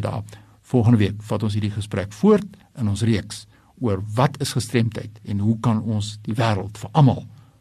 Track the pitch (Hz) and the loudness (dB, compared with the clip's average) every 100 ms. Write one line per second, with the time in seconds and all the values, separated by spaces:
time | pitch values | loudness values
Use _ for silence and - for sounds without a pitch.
0 | 101 101 - - - _ _ 123 110 117 | -2 -6 -10 -16 -20 _ _ 2 6 6
1 | 98 104 - 104 110 104 104 104 - 101 | 4 0 -6 -4 -2 -2 -2 -4 -6 -6
2 | 92 - 202 208 - - _ - 107 98 | -6 2 4 4 2 -14 _ -4 -2 0
3 | 113 104 - - - _ _ _ 120 98 | 0 0 -2 -14 -18 _ _ _ -2 -2
4 | 107 107 147 151 139 131 - 120 117 - | -2 0 0 0 -4 -4 -2 0 0 -4
5 | 107 - - 101 104 113 120 110 104 107 | -12 -14 -6 -2 0 0 0 0 0 -2
6 | 104 104 - 107 113 101 101 - - 156 | -4 -8 -8 -2 0 0 -4 -12 -2 4
7 | 135 - - - _ _ | 4 4 -6 -20 _ _